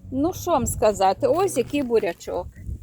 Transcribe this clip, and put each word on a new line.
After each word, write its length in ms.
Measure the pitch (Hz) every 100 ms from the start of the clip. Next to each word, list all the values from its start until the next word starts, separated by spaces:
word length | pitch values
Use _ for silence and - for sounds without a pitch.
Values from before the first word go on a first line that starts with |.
| -
Ну, 220 | 254 311
що 180 | 359 -
вам 160 | 311 226
сказати, 600 | - 214 196 381 392 262
ось 300 | 311 392 285
який 260 | 226 285
бурячок. 640 | 254 226 208 170 - 180 180 - - -